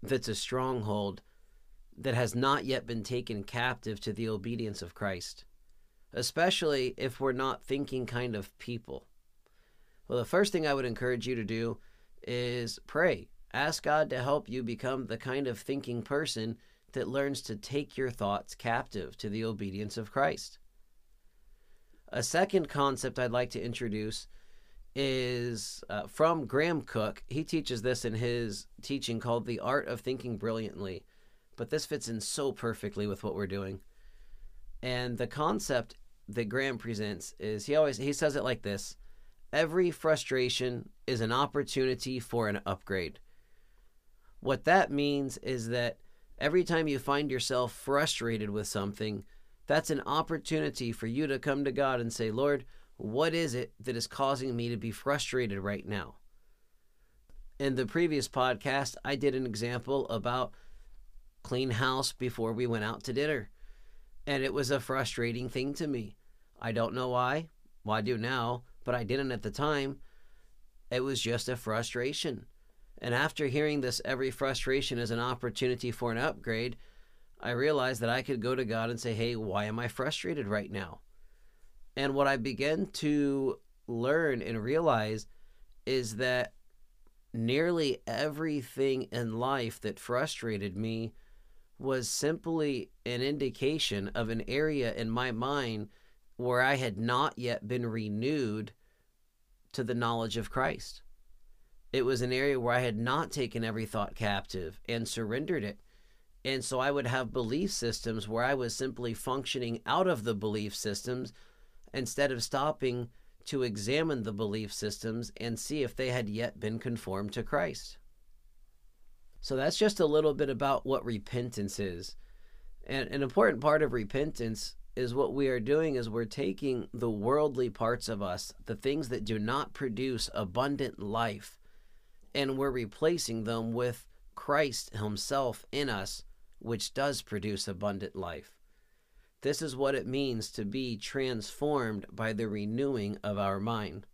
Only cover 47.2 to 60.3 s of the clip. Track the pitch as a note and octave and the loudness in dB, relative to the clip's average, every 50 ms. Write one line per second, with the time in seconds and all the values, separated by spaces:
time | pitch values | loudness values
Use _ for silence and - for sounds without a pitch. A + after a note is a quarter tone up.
47.2 | D3+ C#3+ B2+ B2+ - - C3+ B2 B2+ A#2 - - - - C#3 C#3+ D3+ D#3 - - | 2 2 0 0 0 2 2 2 2 0 -2 -6 -2 2 2 4 4 2 0 0
48.2 | A#2 A#2 A2+ A2 G#2+ G#2 G2+ G#2+ G#2 - - G#2 G2 G2+ G2+ - G#2+ G#2+ G#2 G2+ | 0 0 0 0 0 -2 -2 -2 -4 -2 -2 0 0 0 -2 -2 -2 -2 -2 -4
49.2 | - - - - - - - - - - C#3+ D#3 - - D#3+ C#3 - - C3+ D#3 | -8 -10 -18 -20 -20 -20 -20 -20 0 2 2 4 4 2 0 0 0 2 2 2
50.2 | D#3+ - E3 D#3 D3+ - D#3+ D#3 D#3 D3 C3+ - B2+ A#2 A2+ - - A2+ A#2 C3 | 2 2 -2 -4 -2 0 0 0 0 0 -2 -2 -2 -4 -2 -2 -4 -2 0 0
51.2 | D#3 D3 C3+ C3 - D3 C#3 C#3 C#3+ C#3 B2 C#3 C#3 C3+ C3 B2 A#2+ A#2 A2+ - | 0 0 0 -2 0 0 2 2 2 0 2 2 2 2 2 2 0 -2 -2 0
52.2 | A#2 A2 G#2+ A#2 C3+ D3 C#3+ C3+ A#2 - - - - - - - - G#2 G#2+ B2+ | 0 0 2 2 4 4 4 2 0 -6 -16 -18 -20 -20 -14 -8 -6 -2 2 2
53.2 | D#3 E3 D#3+ E3 E3 D#3 A#2+ B2 B2+ - - _ G#2+ B2 B2 A#2 A2 - - - | 2 4 4 2 2 2 0 -2 -2 -4 -8 _ -6 -4 -2 -2 -4 -4 -2 0
54.2 | C3+ C3+ C#3 C3 C3 C3+ B2 A#2 A#2 A#2 A#2+ G#2+ F#2 A2+ G#2 - - C3+ C#3+ D3 | 2 2 2 2 0 -2 -2 0 0 0 -2 -2 -2 -4 -6 -4 0 0 0 0
55.2 | - - - C3 B2 A2+ G2+ G2 F#2+ G2+ G2+ G2 - F2 G#2 G2 E2+ C2+ - - | 0 0 0 0 0 2 0 -2 0 -2 -2 -2 -2 -4 -4 -4 -4 -6 -10 -18
56.2 | - - - - - - - _ - _ _ - _ - _ _ _ _ _ - | -20 -20 -20 -20 -20 -20 -20 _ -20 _ _ -20 _ -20 _ _ _ _ _ -20
57.2 | - _ - - - - - - C#3 C#3 C3+ B2+ C3 G#2 - E3 F3 E3+ D#3 C#3+ | -20 _ -16 -14 -14 -14 -8 -2 0 0 2 2 0 0 2 2 4 4 4 2
58.2 | C3 - - C#3 B2+ C3 B2+ G#2 - C#3+ C3 C#3 C#3 B2 - - - C#3 C#3+ C3+ | 0 0 2 2 4 4 2 2 0 0 2 2 0 0 -4 -6 -4 -4 -2 2
59.2 | B2+ C#3+ B2+ C3 C3 B2+ G#2+ G#2 A2+ A#2+ B2 B2 A#2 - C3+ C#3 C3 - - A2+ | 2 2 2 2 0 -2 -2 -2 -2 0 -2 -2 -2 0 0 0 2 0 -2 -2
60.2 | G2 A#2+ | 0 0